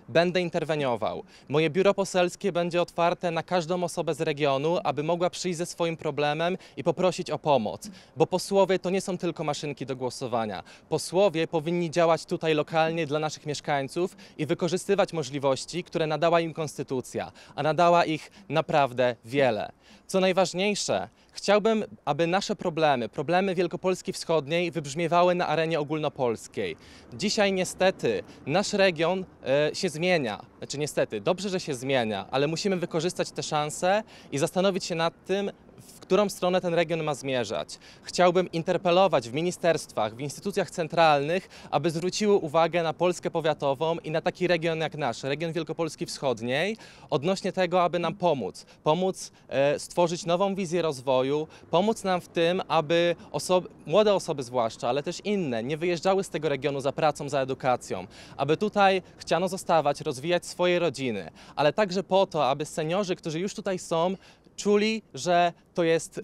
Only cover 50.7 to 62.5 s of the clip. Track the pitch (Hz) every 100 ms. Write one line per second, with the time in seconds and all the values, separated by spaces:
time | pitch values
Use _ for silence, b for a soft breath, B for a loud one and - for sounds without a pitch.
50.7 | 175 160 131 127 127 135 147 156 B B
51.7 | 165 208 226 196 175 - 175 165 185 -
52.7 | 156 151 170 175 165 B 147 - 180 170
53.7 | - - 180 214 190 - 143 120 127 113
54.7 | - 120 135 170 170 196 202 156 113 120
55.7 | 156 180 170 190 190 180 165 151 143 139
56.7 | 139 135 127 151 - 143 143 131 135 139
57.7 | 123 - 98 92 B B B 139 156 208
58.7 | 208 196 190 - B - 165 185 185 -
59.7 | 165 147 143 151 131 156 175 - - 180
60.7 | 175 170 123 131 104 80 - B B 147
61.7 | 143 208 185 - 190 190 160 127